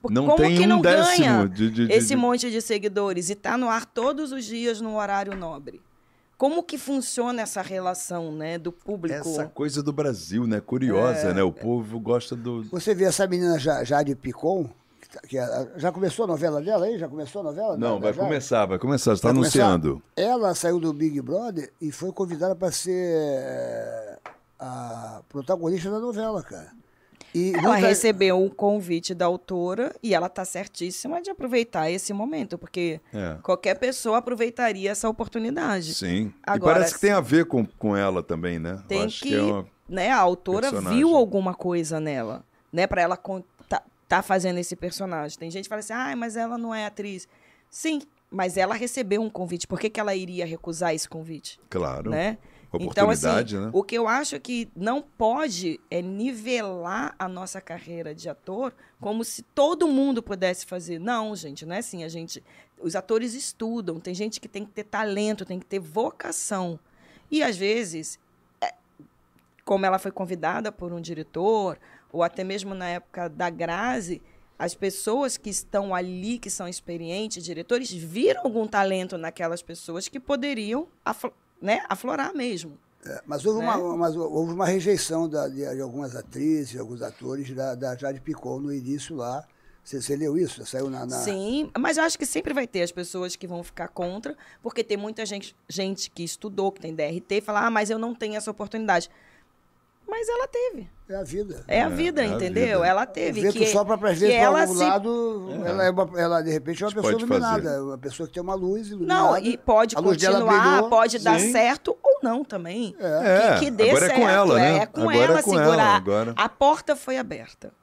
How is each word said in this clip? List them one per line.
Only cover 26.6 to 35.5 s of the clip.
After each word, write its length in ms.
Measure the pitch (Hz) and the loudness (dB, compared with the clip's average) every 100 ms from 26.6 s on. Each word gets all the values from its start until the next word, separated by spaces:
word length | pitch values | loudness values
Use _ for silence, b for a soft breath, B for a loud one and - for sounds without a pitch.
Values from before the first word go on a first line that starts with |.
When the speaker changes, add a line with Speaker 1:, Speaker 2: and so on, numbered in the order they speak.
| - - _ b b b b 175 | -18 -20 _ b b b b -2
Speaker 3:
E 160 | 180 | 0
Speaker 1:
Ela 80 | 175 165 | 2 4
Speaker 3:
muita 140 | 208 190 | 6 6
Speaker 1:
recebeu 560 | 196 226 196 190 185 | 6 4 4 4 4
o 60 | 196 | 2
convite 640 | - 202 208 175 170 - | 2 0 0 -2 -4 -4
da 120 | 175 175 | 0 0
autora 680 | 180 - 180 175 196 262 - | 0 -4 -4 -2 -2 -4 -4
e 140 | 233 175 | 0 2
ela 140 | 180 | 2
tá 140 | - 185 | -6 -8
certíssima 760 | 175 202 - 175 180 262 339 | -8 -10 -8 -8 -6 -6 -6
de 80 | 359 | -6
aproveitar 640 | 370 254 240 233 170 156 | -8 -2 0 0 0 -2
esse 200 | 180 - | -2 -4
momento, 440 | 202 233 311 254 175 | -4 -4 -4 -6 -8
porque 420 | - 185 170 156 _ | -8 -4 -4 -4 _
Speaker 2:
É. 240 | 107 90 80 | -6 -6 -6
Speaker 1:
qualquer 340 | - 180 202 190 | -2 0 2 0
pessoa 400 | 247 262 233 220 | -2 -2 0 0
aproveitaria 680 | 240 240 233 233 240 196 190 | 0 -2 -2 0 0 0 -2
essa 180 | 208 226 | -2 -2
oportunidade. 840 | 220 226 233 226 | -2 -6 -4 -4